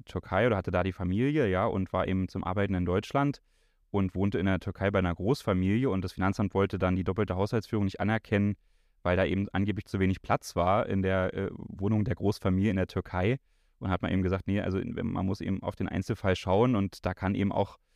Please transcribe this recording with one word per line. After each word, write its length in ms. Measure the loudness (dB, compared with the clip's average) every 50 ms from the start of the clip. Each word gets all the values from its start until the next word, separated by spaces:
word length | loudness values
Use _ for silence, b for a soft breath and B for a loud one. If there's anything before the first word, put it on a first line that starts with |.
| -10
Türkei 400 | -10 -10 -10 -6 0 2 2 4
oder 120 | 4 2 2
hatte 120 | 0 0
da 120 | 0 0 0
die 80 | 0
Familie, 560 | -2 -2 -2 -2 0 2 2 2 2 2 2 2
ja, 180 | 2 2 2
und 260 | 0 0 -2 -2 -2 0
war 140 | -2 0 0
eben 200 | 0 -2 -2 -2
zum 160 | -4 -6 -6
Arbeiten 320 | -4 -2 0 0 0 0
in 100 | 0 0
Deutschland 560 | 0 0 0 -2 0 0 0 0 0 -2 -4 _ _ _ _ _ _ _ _ _ _
und 220 | -2 0 0 0 0
wohnte 240 | 0 0 0 2 2
in 60 | 2
der 140 | 2 2 0
Türkei 320 | -2 -6 -6 -2 -2 2
bei 80 | 2 2
einer 160 | 2 2 0
Großfamilie 720 | 0 0 0 0 0 0 0 0 2 2 2 2 2 2 0
und 140 | 0 -2 -4
das 100 | -4 -4
Finanzamt 400 | -2 0 0 0 0 -2 0 2
wollte 240 | 0 0 0 0 0
dann 180 | 0 0 2
die 80 | 0 0
doppelte 320 | -2 0 -2 -2 -2 0
Haushaltsführung 500 | -2 0 0 0 -2 -2 -2 -2 0 0
nicht 140 | 0 -2 -2
anerkennen, 560 | 0 0 0 0 0 0 2 2 2 2 0 -4 _ _ _ _ _ _ _ _
weil 160 | _ 0 2 4
da 80 | 4
eben 220 | 2 2 0 -2 -2 0
angeblich 320 | 0 0 0 -2 -4 -6
zu 140 | -4 0 2
wenig 220 | 2 2 2 0
Platz 340 | 0 -2 -2 -2 -2 -4 -2
war 320 | 0 2 4 4 2 2 0
in 140 | 0 0
der, 320 | 0 2 2 2 0 0 -2
äh, 160 | -4 -6 -6 -6
Wohnung 520 | -8 -12 -12 -8 -4 -2 0 2 2 0
der 100 | 0 -2
Großfamilie 540 | 0 0 -2 -2 0 0 0 2 4 2 2
in 80 | 2 0
der 100 | -2 -2
Türkei. 500 | -2 -6 -6 -4 -4 -2 0 0 0 -2 -4 _ _ _ _ _ _ _
Und 100 | -4 -2
hat 120 | -2 -2
man 100 | 0 0
eben 100 | 0 0
gesagt, 260 | 2 0 0 -2 -2 -2
nee, 140 | -2 -2
also 160 | -2 -2 -2 -2
in, 160 | -4 -4 -6
man 320 | -6 -6 -4 -4 -2 -2
muss 160 | -2 -4 -4
eben 200 | -4 -4 -4 -4 -4
auf 120 | -6 -6
den 140 | -4 -6 -4
Einzelfall 460 | -4 -4 -4 -4 -6 -2 0 0 0
schauen 400 | 0 0 2 4 4 4 4 2
und 300 | 0 0 -2 -4 -6 -6
da 80 | -6 -6
kann 180 | -2 -2 -2 0
eben 160 | 2 0 0
auch, 260 | 2 0 -2 -2 -4 -16 _ _ _